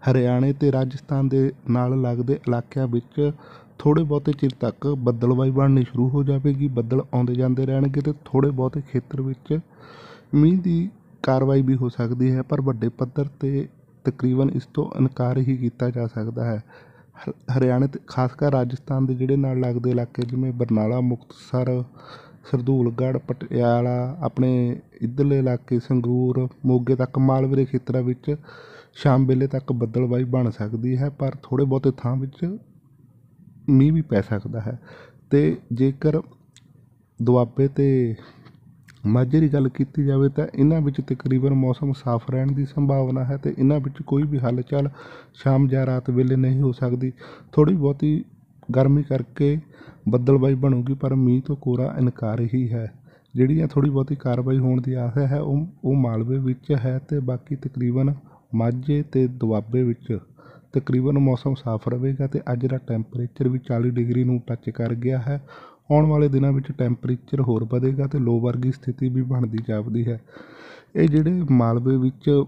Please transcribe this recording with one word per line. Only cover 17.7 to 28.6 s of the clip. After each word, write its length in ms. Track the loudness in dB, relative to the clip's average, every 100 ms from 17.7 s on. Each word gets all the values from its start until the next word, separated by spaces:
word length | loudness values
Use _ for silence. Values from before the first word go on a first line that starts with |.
| 2 0
ਤੇ 120 | -4 -10
ਖਾਸ 260 | -4 -4
ਕਰ 180 | 0 0
ਰਾਜਸਥਾਨ 540 | 0 -2 -6 -6 -2 -2
ਦੇ 100 | -2
ਜਿਹੜੇ 200 | 0 0
ਨਾਲ 240 | 0 -2
ਲੱਗਦੇ 320 | -2 -2 0
ਇਲਾਕੇ 300 | -2 -2 -6
ਜਿਵੇਂ 300 | -6 -4 -4
ਬਰਨਾਲਾ, 460 | -2 0 0 0 0
ਮੁਕਤਸਰ, 840 | 0 -2 -8 -20 -6 -4 -2 -2 -4 -12 -20 -20 -20 -20 -6
ਸਰਦੂਲਗੜ੍ਹ, 680 | -4 0 2 0 0 -2 -2 -6
ਪਟਿਆਲਾ, 880 | -8 -4 0 2 2 0 -2 -4 -4
ਆਪਣੇ 580 | -6 0 0 2 0 -4 -10 -8
ਇੱਧਰਲੇ 380 | -8 -2 0 2
ਇਲਾਕੇ 400 | 0 -2 -2 -4
ਸੰਗਰੂਰ, 680 | 0 -2 0 0 0 0 -4 -4 0
ਮੋਗੇ 300 | 2 2 0
ਤੱਕ, 220 | 0 2
ਮਾਲਵੇ 360 | 2 2 2 0
ਦੇ 100 | 0
ਖੇਤਰਾਂ 380 | -2 -2 -2
ਵਿੱਚ 320 | -2 -4 -4 -6 -8 -20